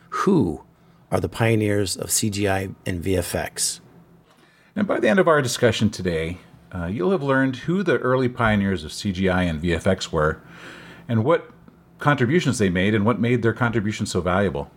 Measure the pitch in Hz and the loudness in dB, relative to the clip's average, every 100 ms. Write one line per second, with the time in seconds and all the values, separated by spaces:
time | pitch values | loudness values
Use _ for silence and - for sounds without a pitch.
0 | _ - - 185 92 69 - _ _ _ | _ -2 2 2 2 -4 -14 _ _ _
1 | _ 95 90 - 113 113 104 101 95 - | _ -2 -2 0 2 2 2 0 -2 -4
2 | - - 110 98 101 95 95 82 - 90 | -4 -2 -2 -2 -2 -2 -4 -10 -8 -6
3 | 92 90 - 90 78 - - - - - | -2 -2 -2 -6 -6 -6 -6 -6 -18 -20
4 | - - _ _ _ _ _ - 190 - | -20 -20 _ _ _ _ _ -6 -2 0
5 | - 202 170 151 127 - 120 - 107 - | 2 4 4 4 2 2 2 2 0 0
6 | 92 82 80 92 - - - 90 85 107 | -4 -2 -4 -8 -14 -20 -14 -8 -6 -2
7 | 180 190 139 135 135 123 - 180 175 127 | 0 0 2 2 0 -2 -2 -2 0 0
8 | 127 131 123 123 113 104 98 92 76 - | 2 2 0 0 2 2 2 -2 -6 -6
9 | 104 90 92 90 87 80 85 80 98 95 | -6 0 2 2 0 0 0 0 0 -2
10 | - 80 78 78 - - - - - - | -2 0 0 0 -12 -20 -20 -20 -20 -20
11 | - 113 120 165 - - - - _ - | -2 0 2 0 -2 -20 -20 -20 _ -2
12 | 143 143 120 175 151 107 98 90 98 107 | 0 2 4 2 2 2 2 2 2 2
13 | 104 113 117 123 113 104 120 113 104 107 | 2 0 0 2 0 0 0 0 -2 -4
14 | 107 95 85 92 101 69 73 | -4 -2 0 2 0 -2 -8